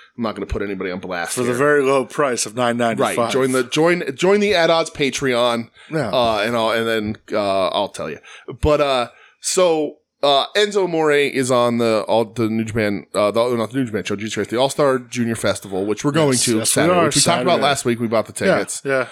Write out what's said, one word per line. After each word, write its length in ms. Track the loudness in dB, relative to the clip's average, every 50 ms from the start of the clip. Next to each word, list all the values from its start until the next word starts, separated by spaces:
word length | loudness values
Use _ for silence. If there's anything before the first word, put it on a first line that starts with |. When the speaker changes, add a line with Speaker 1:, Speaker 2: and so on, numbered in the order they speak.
| -20 _ -10
Speaker 1:
I'm 60 | -6 -6
not 120 | -6 -6
gonna 120 | -6 -8
put 140 | -6 -6 -6
anybody 300 | -4 -6 -6 -6 -6 -6
on 80 | -6 -8
blast 360 | -8 -8 -6 -6 -6 -6 -4
Speaker 2:
For 80 | -4 -2
the 60 | -2
Speaker 1:
here. 40 | -2
Speaker 2:
very 240 | 0 2 2 2 2
low 220 | 2 2 2 0 -2
price 420 | -4 -4 -2 -2 -2 -2 -4 -4
of 80 | -6 -4
nine 220 | -2 -2 0 0
ninety-five. 420 | 0 0 0 0 0 -2 0 0
Speaker 1:
Right. 140 | 0 -2 0
Join 220 | 0 0 0 0 0
the, 100 | -2 -2
join, 400 | -2 0 2 2 2 2 0 -2 -6 -4
join 240 | 0 2 2 2 4
the 120 | 2 2 2
At 160 | 2 2 2
Odds 200 | 2 2 0 -2
Patreon. 800 | -2 -2 -2 -2 -2 -2 -2 0 2 2 2 2 0 -2 -4 -8 _ -20 -14 -6
Speaker 2:
Yeah. 200 | -4 -4 -2 0
Speaker 1:
Uh, 340 | 0 2 2 2 2 0 0
and 120 | 0 0
I'll, 140 | 0 0 0
and 140 | 0 0 0
then, 300 | 0 -2 -2 -2 -4 -8 -8 _ -4
uh, 360 | -4 -2 0 0 2 2 2 2
I'll 180 | 0 0 -2
tell 220 | -2 -6 -8 -8 -8
you. 100 | -10 -12 -14 -20 -20 -18 -16 -14 -8 -2
But, 200 | 2 2 4 4
uh, 280 | 2 2 2 0 -2 -4 -8 -20 -20 _ _ _
so, 600 | -6 -2 2 2 4 4 4 2 0 -4 -6 _ _ _ _ -2
uh, 260 | 0 2 2 2 2 0 0
Enzo 260 | 0 0 2 0 -2 -2
Amore 300 | 0 0 0 2 2 2
is 380 | 2 2 0 0 -2 0 2
on 260 | 2 2 2 2 2
the, 260 | 0 2 2 2 0 0 2
all 160 | 0 0 0
the 240 | -2 -2 -4 -2 -2
New 160 | 0 -2 -4
Japan, 400 | -2 -2 -2 -2 0 -2 -4 -6 _ -2
uh, 160 | 0 0 2
the, 240 | 2 2 2 2 0
not 160 | -2 -2 -2
the 60 | -2
New 80 | -4 -4
Japan 180 | -2 -4 -6 -4
show, 140 | -4 -6
Jesus 160 | -6 -6 -6 -4
Christ, 160 | -6 -4 -2
the 80 | 0 0
All-Star 400 | 0 0 2 2 2 2 2 0
Junior 360 | -2 -6 -4 -4 -2 -2 -2
Festival, 500 | 0 0 0 0 -2 -4 -6 -4 -4 -2
which 180 | -2 -2 0 0
we're 80 | 0
going 220 | 2 2 2 2 2
Speaker 2:
Yes, 100 | 2 2
Speaker 1:
to 120 | 2 0
Speaker 2:
yes, 180 | 0 0 0 0
we 60 | 2
Speaker 1:
Saturday, 180 | 2 4 4 4
Speaker 2:
are, 60 | 2
Speaker 1:
which 100 | 2 2
we 60 | 2
talked 200 | 2 2 2 2 2
about 80 | 2
Speaker 2:
Saturday. 120 | 2 2 2
Speaker 1:
last 220 | 2 0 0 0
week. 140 | -2 -2 0
We 60 | -2
bought 180 | 0 0 0 -2
the 200 | -2 -6 -2 0
Speaker 2:
Yeah, 100 | 2 2
Speaker 1:
tickets. 240 | 2 0 -4 -8 -8 -4
Speaker 2:
yeah. 240 | -2 0 -2 -2 -4